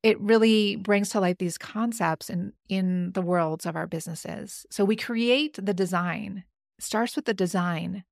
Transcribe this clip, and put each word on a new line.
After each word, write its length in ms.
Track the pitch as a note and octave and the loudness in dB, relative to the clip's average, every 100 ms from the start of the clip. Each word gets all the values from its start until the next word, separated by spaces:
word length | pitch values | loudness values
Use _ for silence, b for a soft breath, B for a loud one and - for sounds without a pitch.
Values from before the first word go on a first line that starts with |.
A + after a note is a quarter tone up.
It 180 | A3 G#3 | 4 2
really 560 | G#3 A3+ A3+ A3 G#3 G3 | 4 6 8 6 4 0
brings 340 | G3 G3+ G3+ | 2 2 2
to 100 | G#3+ | 2
light 180 | F3+ F3+ | 2 0
these 200 | F3+ - | -4 -6
concepts 720 | - G#3+ A#3 A3+ E3 D#3+ - | -8 -4 -4 0 -2 -2 -4
in, 220 | F3 F#3+ _ _ | -6 -6 _ _
in 440 | F#3+ F#3 F3+ F3+ | 0 0 0 -2
the 100 | F#3+ | -2
worlds 440 | F3 F3+ D#3+ D#3+ E3+ | 0 2 2 -2 -4
of 100 | D#3+ | -6
our 100 | E3+ | -6
businesses. 800 | E3 E3+ D#3+ - - - - - | -6 -8 -10 -10 -10 -12 -16 -12
So 140 | - | 0
we 120 | G3 A3 | 2 2
create 640 | - A3+ A#3 C4 D4+ - | -2 0 2 2 2 -2
the 140 | G3 | -2
design. 720 | F#3 F#3 F3+ F3 D#3+ G#3+ F#3+ - _ _ _ | 0 0 0 -2 -6 -8 -12 -16 _ _ _
It 60 | |
starts 320 | - A3 - - | -4 -2 -2 -2
with 100 | G#3+ | -4
the 80 | |
design. 720 | G3 F3+ F#3 F3 E3 F3 F#3+ - | -2 0 0 -2 -4 -6 -8 -12